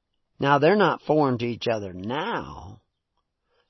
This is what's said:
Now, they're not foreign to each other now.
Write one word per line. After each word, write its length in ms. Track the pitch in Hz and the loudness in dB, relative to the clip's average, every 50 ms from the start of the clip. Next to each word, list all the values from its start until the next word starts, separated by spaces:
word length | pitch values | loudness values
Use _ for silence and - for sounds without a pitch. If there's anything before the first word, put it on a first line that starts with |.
| _ _ _ _ _ _ _ - | _ _ _ _ _ _ _ -2
Now, 220 | - 139 143 139 | 0 2 4 6
they're 160 | 143 165 202 | 6 6 6
not 260 | 214 190 156 123 - | 6 4 2 2 0
foreign 360 | - - 151 151 147 131 123 110 | -2 0 2 2 2 2 0 0
to 80 | 120 | -2
each 200 | 120 117 - - | -4 -6 -4 -4
other 260 | 117 113 107 101 92 | -4 -4 -4 -4 -8
now. 880 | 87 92 92 110 127 151 180 233 214 147 80 71 - - 85 95 107 - _ _ _ _ _ _ _ _ _ _ _ _ _ _ _ _ _ | -10 -10 -8 -6 -6 -6 -6 -6 -6 -8 -8 -10 -14 -16 -18 -18 -20 -20 _ _ _ _ _ _ _ _ _ _ _ _ _ _ _ _ _